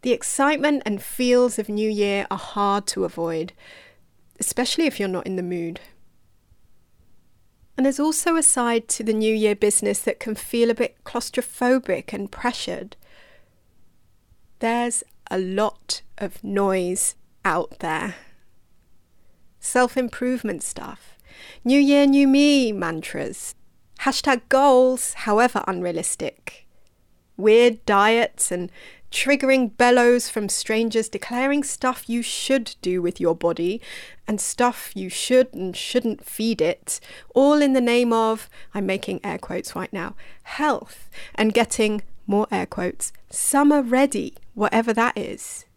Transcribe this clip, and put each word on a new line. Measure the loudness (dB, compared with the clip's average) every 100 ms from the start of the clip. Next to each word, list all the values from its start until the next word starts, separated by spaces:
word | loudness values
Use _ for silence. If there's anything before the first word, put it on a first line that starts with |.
The | 0
excitement | -2 -2 0 0 2 0 0 -2
and | -6
feels | -8 -4 2 4 4 0
of | -6
New | -2 -2
Year | 0 0 0 -4
are | -8
hard | -8 -2 0 0 -4
to | -4
avoid, | -6 -4 -6 -4 -8 _ -20 -20 -20 _ _ _ _ _
especially | -6 -2 -2 0 0
if | 0
you're | -4
not | -4 -6
in |
the | -6
mood. | -4 -6 -6 -10 -18 _ -20 _ _ _ _ _ _ -20 _ _ _ -20 _ _ _ _ _ 0
And |
there's | 0 2
also | 0 0 0 2
a |
side | 2 2 0 0 -2
to | -4
the | -2
New | 0 2
Year | 2 2 2
business | 2 2 0 -2
that | -4 -4
can | -6 -8
feel | -4 0 2
a |
bit | 2 -2 _
claustrophobic | -8 -8 -4 -6 -6 -2 2 2 0 -6 -6
and | -10 -10
pressured. | -4 -6 -4 -8 -8 -12 -18 -20 -20 -20 _ _ _ _ _ -20 _ _ _ _ _ _ -6
There's | -2 -2 -2 -4 -8 -20 -8
a | -4
lot | -2 -2 -2 -4 -10 -10 -10 -10
of | -10 -8
noise | -4 0 0 0 -2 -2 -4 -6 -20 _
out | -2 -2 -4 -8
there. | -6 -4 -6 -10 -20 -20 -20 -20 _ _ _ -20 _ _ -20 _ -20 _
Self-improvement | -2 0 2 0 -4 -4 -4 -2 -4 -6
stuff, | -8 -10 -14 -16 -20 -20 -20 -20 -20 -6
New | 2 6
Year, | 6 6 6
new | 6 6
me | 6 6 6 2
mantras, | -2 -4 -6 -8 -8 -8 -8 -14 -16 -20 _ _ -4
hashtag | -2 -2 0 -2 2
goals, | 4 6 6 6 2 -6
however | -6 0 4 4 2 -4
unrealistic, | -4 -4 -4 -4 -6 -8 _ -20 -18 -20 _ _ _ _ _ _ 0
weird | 6 8 6 2
diets | 2 4 4 4 0 -2 -4
and | -4 -6 -12 -20 -20 -10
triggering | -4 0 2 4 2 2 2
bellows | 4 6 6 4 0
from | -6 -4
strangers, | -4 -2 -2 0 -2 -2
declaring | -8 -8 -2 0 0
stuff | -2 -2 -4 -4 -4
you | -4
should | -4 -6 0 0 0 -8
do | -4 -2
with | -2 0
your | -2
body | 0 -2 0 -2 -4 -10 -16 -18 -14 -6
and | -4
stuff | -4 0 0 0 -10
you | -10 -8
should | -6 2 4 2
and | -2 -8
shouldn't | -6 -2 -2 -2 -6
feed | -10 -4 -4 0
it, | 0 -2 -6 -10 -10 -20 -2
all | 4 6 6
in | 4
the | 4
name | 4 2 2
of, | 2 2 -2 -8 -18 -10
I'm | -6 -4
making | -4 -4 -6
air | -6 -8
quotes | -8 -8 -8
right | -10 -8
now, | -8 -10 -10 -14 -18
health, | -16 -4 -2 -2 -6 -18 -16 -14 -12
and | -2 0
getting, | 2 0 0 0 -2 -6 -10 -2
more | 0 0
air | -2 -4
quotes, | -6 -6 -6 -10 -10 -12
summer | -6 0 4 6 4
ready, | 4 2 2 0 -8 -12 -16
whatever | -4 0 2 0
that | 0 0 -2
is. | -8 -10 -14 -16 -18